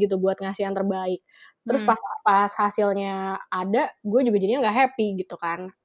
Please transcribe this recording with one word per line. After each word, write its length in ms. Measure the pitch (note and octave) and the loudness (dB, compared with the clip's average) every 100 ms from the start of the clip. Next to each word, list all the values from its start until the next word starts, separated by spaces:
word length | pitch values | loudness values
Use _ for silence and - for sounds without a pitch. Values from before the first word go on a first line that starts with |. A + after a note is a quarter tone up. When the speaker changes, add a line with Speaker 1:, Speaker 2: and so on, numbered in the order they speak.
Speaker 1:
gitu 160 | G3 F#3 | 2 2
buat 160 | F#3+ F#3+ | 0 -2
ngasih 320 | F#3+ G3 G3 | -6 -6 -4
yang 80 | F#3+ | -2
terbaik. 480 | G3 F#3+ F#3 F3+ - _ - _ | -2 -2 -4 -6 -8 _ -20 _
Terus 240 | A3+ A#3 G#3 | -2 0 2
Speaker 2:
Hmm. 80 | A3 | 0
Speaker 1:
pas, 40 | - - | -2 -4
pas 320 | G#3+ G3 G3+ | 2 4 2
hasilnya 880 | - G#3 - G3+ G3 G3 G3 F#3+ F#3+ - | 0 0 2 0 0 -2 -4 -4 -6 -6
ada, 480 | F#3 F#3+ A3 D4+ - | -6 0 0 0 -4
gue 180 | G#3+ A3+ B3 | 0 2 4
juga 80 | G3+ | 2
jadinya 320 | F#3+ C4+ A3 | 2 2 2
nggak 80 | A3+ | 2
happy 320 | C4 C4 G#3 F#3+ | 2 2 -2 -2
gitu 160 | - F3 | -8 -6
kan. 320 | E3+ E3+ F#3 - | -6 -6 -10 -16